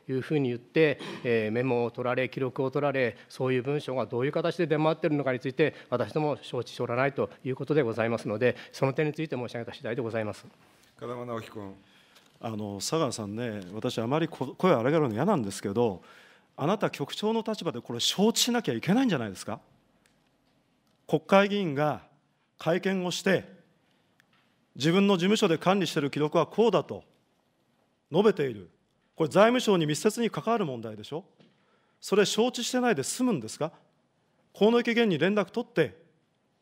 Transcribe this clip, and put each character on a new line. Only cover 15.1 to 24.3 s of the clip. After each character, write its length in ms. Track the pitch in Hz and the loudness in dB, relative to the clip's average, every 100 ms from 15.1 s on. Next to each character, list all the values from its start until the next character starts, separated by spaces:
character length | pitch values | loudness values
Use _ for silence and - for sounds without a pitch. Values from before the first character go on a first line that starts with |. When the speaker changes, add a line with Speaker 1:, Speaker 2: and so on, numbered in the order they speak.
Speaker 3:
嫌 100 | 107 | 0
な 140 | 175 175 | 0 0
ん 40 | |
で 80 | 101 | -2
す 120 | - | -6
け 80 | 104 | -4
ど、 320 | 101 117 90 - - - _ _ - | 0 0 -2 -14 -20 -20 _ _ -6
あ 100 | 143 | -2
な 100 | 208 | 0
た、 120 | 156 | -2
局 260 | - 139 - | -4 -8 -4
長 160 | 214 | -2
の 100 | 226 | -2
立 220 | 220 214 | -4 -6
場 80 | 170 | -6
で 80 | 120 | -8
こ 140 | - | -8
れ、 80 | 117 | -4
承 320 | - - 214 | -2 4 4
知 80 | - | 4
し 100 | - | 0
な 100 | 240 | 0
き 80 | 175 | -2
ゃ 40 | |
い 80 | 117 | -2
け 120 | 151 | 2
な 100 | 226 | 4
い 20 | 262 | 4
ん 40 | |
じ 60 | 147 | 0
ゃ 20 | |
な 100 | 110 | -2
い 20 | |
で 80 | 92 | -8
す 80 | - | -10
か。 160 | 107 _ _ _ _ _ _ _ _ _ _ _ _ _ _ - | -10 _ _ _ _ _ _ _ _ _ _ _ _ _ _ -2
国 140 | 156 | -2
会 280 | - 196 202 | 4 4 4
議 60 | 208 | 2
員 180 | 180 | -2
が 280 | 139 151 113 - _ _ _ _ - | 0 -2 -2 -10 _ _ _ _ -6
会 220 | 160 175 | 0 0
見 240 | 185 190 180 | 0 -2 -2
を 60 | |
し 120 | - | -2
て、 220 | 190 156 - - _ _ _ _ _ _ _ | 0 0 0 -20 _ _ _ _ _ _ _